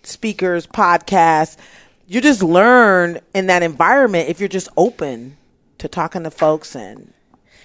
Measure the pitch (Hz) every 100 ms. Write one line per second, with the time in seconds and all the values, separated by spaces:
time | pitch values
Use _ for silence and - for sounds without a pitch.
0 | - - 226 - 185 175 - - 175 170
1 | - 196 165 156 135 - - - _ _
2 | _ 208 294 240 175 180 226 247 220 185
3 | 175 170 _ 196 190 180 170 156 170 269
4 | 254 180 143 170 196 185 - - 240 -
5 | 147 117 127 147 _ _ _ - 143 -
6 | 165 180 160 - 156 156 - 131 98 110
7 | - _ _ _ _ _